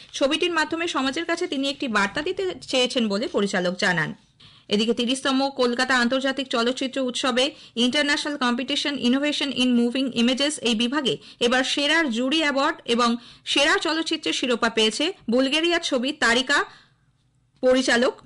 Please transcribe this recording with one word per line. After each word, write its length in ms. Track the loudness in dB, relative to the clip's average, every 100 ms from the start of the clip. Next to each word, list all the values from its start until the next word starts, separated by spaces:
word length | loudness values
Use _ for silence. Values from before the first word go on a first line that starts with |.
| -14
ছবিটির 400 | -2 0 2 0
মাধ্যমে 360 | 0 -2 -2 -2
সমাজের 360 | -2 -2 -2
কাছে 220 | -2 -2 -2
তিনি 220 | -2 -4
একটি 200 | -4 -2
বার্তা 340 | 0 0 -2
দিতে 320 | -4 -4 -4 -6
চেয়েছেন 480 | -4 0 0 0 0
বলে 200 | 0 -2
পরিচালক 460 | 0 0 0 -2 0
জানান। 360 | 0 0 -2 -6 _ _ -20 -20 -4
এদিকে 260 | 0 0
তিরিশতম 560 | 0 0 -2 0 0 0
কলকাতা 440 | 0 0 0 0 2
আন্তর্জাতিক 520 | 2 0 0 -2 -4
চলচ্চিত্র 500 | -2 0 -2 -4 -2
উৎসবে 440 | -4 -2 -2 0 0 -2 -12 -2
ইন্টারন্যাশনাল 600 | 0 2 0 0 -2 -2
কম্পিটিশন 640 | -2 -2 -2 -2 -2 -2
ইনোভেশন 520 | 0 2 0 -2 -4
in 160 | 0 2
মুভিং 420 | 4 2 0 -2
ইমেজেস 440 | 0 0 2 0 0
এই 160 | -2
বিভাগে 440 | 0 0 0 -2 -4 -8 -2
এবার 240 | 0 2
সেরার 460 | 0 0 2 2 2
জুরি 300 | 0 0 2
অ্যাওয়ার্ড 360 | 0 0 0 -2
এবং 320 | -2 2 2 0 -6 -16
সেরা 340 | -4 2 4 2
চলচ্চিত্রের 540 | 0 -2 -2 -4 -4
শিরোপা 380 | -2 -2 0 0
পেয়েছে 420 | 2 0 0 -4 -4 -2
বুলগেরিয়ার 500 | 0 2 2 2 0
ছবি 320 | 0 -2 -2
তারিকা 520 | 0 2 2 2 0 -2 -8 _ _ _ _ _ _ _ _
পরিচালক 520 | 4 4 4 2 2 0